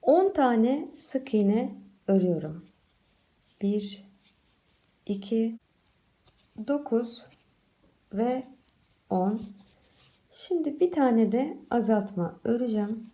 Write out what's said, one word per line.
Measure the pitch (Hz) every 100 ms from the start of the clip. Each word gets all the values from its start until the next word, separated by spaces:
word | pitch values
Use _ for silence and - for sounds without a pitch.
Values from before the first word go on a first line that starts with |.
On | - 330 381
tane | 339 262 233 233 285 - -
sık | - 262 262
iğne | 214 202 214 262 - - _ -
örüyorum. | 196 180 160 151 165 - _ _ _ _ _ _ _ _ _
Bir, | 202 208 196 - - _ _ _ _ _ _ _ _ _ -
iki, | 202 196 226 226 226 _ _ _ _ _ _ _ _ _ - 214
dokuz | 285 294 226 240 - - _ _ _ _ _ _ _ _
ve | 196 240 254 254 - _ _ _ _ _
on. | 185 190 220 - - - _ _ _ - _ _
Şimdi | - - 349 302 277
bir | 359
tane | 311 262 226 214
de | 226 285 - -
azaltma | 240 208 214 196 - 170 -
öreceğim. | 226 240 247 214 208 226 -